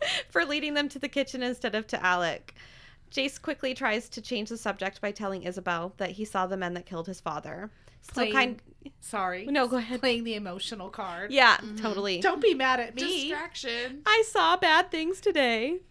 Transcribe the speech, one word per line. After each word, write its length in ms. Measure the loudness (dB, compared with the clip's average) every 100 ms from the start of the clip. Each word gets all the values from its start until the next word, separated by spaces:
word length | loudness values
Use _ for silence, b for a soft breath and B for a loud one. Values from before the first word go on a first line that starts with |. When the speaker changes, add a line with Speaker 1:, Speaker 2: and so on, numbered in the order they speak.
Speaker 1:
<laughs> 280 | -2 -2 -2
for 140 | 0 2
leading 280 | 0 0
them 160 | 0 -2
to 100 | -2
the 80 | -4
kitchen 340 | -2 -2 -2
instead 320 | -4 -2 -2 -4
of 100 | -4
to 160 | 0
Alec. 520 | 2 4 2 -2 -8 -20 B B B B -8
Jace 280 | -2 -2 -2
quickly 360 | -6 -4 -4 -2
tries 340 | -2 -2 -4
to 120 | -14
change 280 | -6 -6 -4
the 80 | -6
subject 420 | -4 -4 -6 -4
by 120 | -6
telling 320 | -4 -6 -6
Isabel 500 | -6 -6 -4 -4 -4 -6
that 120 | -6
he 140 | -6 -4
saw 220 | -2 -2
the 100 | -2
men 160 | -4
that 140 | -6 -8
killed 180 | -8 -8
his 160 | -8
father. 480 | -6 -6 -8 -10 -12 b b b
Still 240 | -12 -2 2
Speaker 2:
Playing 80 |
Speaker 1:
kind 280 | 2 2 -2 -14 -20 -20 -18
Speaker 2:
Sorry. 460 | -10 -4 -4 -4 -2
Speaker 1:
No, 220 | 2 2
go 100 | 0
ahead. 240 | -2 -2
Speaker 2:
Playing 220 | 0 0 -2
the 80 | -6
emotional 540 | -6 -8 -8 -8 -10
card. 420 | -8 -8 -6 0
Speaker 1:
Yeah, 240 | 8 8 8
Speaker 3:
Mm-hmm. 180 | 4 -4
Speaker 1:
totally. 420 | -2 0 0 2
Speaker 2:
Don't 220 | 2 4
be 120 | 4 4
mad 240 | 2 2
at 140 | 0 -4
me. 340 | -2 0 -2
Speaker 3:
Distraction. 720 | -4 -6 -8 -6 -4 -4 -4 2
Speaker 1:
I 180 | 4 4
saw 300 | 4 4 4
bad 320 | 6 6 4
things 300 | 0 -2 0
today. 560 | 0 4 4 2 0 -4 -6